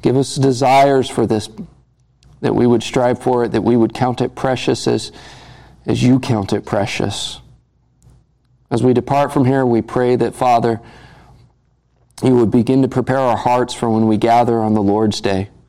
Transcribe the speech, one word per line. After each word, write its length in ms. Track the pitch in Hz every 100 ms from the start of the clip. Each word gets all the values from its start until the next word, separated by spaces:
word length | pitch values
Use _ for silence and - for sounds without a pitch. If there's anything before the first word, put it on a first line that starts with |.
Give 160 | - 127
us 180 | 131 -
desires 720 | 135 123 135 135 139 135 127
for 160 | - 107
this, 240 | 107 - - - _ _ _ _ _ _ _
that 140 | - 104
we 120 | 120
would 160 | 120
strive 380 | - 135 123 123
for 220 | - 123
it, 80 | 117
that 120 | 110
we 120 | 110 120
would 180 | 113
count 280 | - 127 120
it 140 | 120 -
precious 520 | 135 127 - 123 -
as, 240 | 113 - - - - - - - - -
as 180 | 117
you 160 | 127 131
count 340 | - 110 95
it 120 | 104 -
precious. 760 | 107 98 - 104 - - - - _ _ _ _ _ _ _ _ _ _ _ _
As 120 | 123
we 100 | 127
depart 380 | 123 117 139 143
from 140 | 151 127
here, 200 | 135 127
we 160 | 117
pray 340 | 107 127 123 123
that, 180 | 117
Father, 480 | - 127 117 117 113 - - - - - - _ _ _ _ _ _ _ -
you 120 | 123 127
would 160 | 113
begin 300 | 123 110 135
to 60 | 131
prepare 320 | 131 120 131
our 180 | 131 107
hearts 360 | 123 123 123
for 160 | - 117
when 180 | 110 110
we 100 | 107
gather 420 | 117 120 120 117
on 140 | 110
the 80 | 107
Lord's 400 | 101 104 110 -
Day 280 | 98 95 101 -